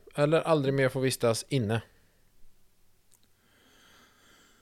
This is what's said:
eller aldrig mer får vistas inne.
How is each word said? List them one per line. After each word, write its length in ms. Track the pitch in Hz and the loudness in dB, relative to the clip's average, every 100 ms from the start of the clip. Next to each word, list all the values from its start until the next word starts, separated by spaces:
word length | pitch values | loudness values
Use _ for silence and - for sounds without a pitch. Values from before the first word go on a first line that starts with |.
| - | -10
eller 260 | - 147 160 | -2 0 2
aldrig 340 | 165 160 135 | 2 0 2
mer 140 | 139 131 | 2 0
får 120 | 131 | 0
vistas 440 | 131 - 120 113 - | -2 0 0 0 -2
inne. 340 | 139 104 113 - _ _ _ _ - - - _ _ _ _ _ _ _ _ _ _ _ _ _ _ _ _ _ _ _ _ | -2 0 -4 -6 _ _ _ _ -20 -20 -20 _ _ _ _ _ _ _ _ _ _ _ _ _ _ _ _ _ _ _ _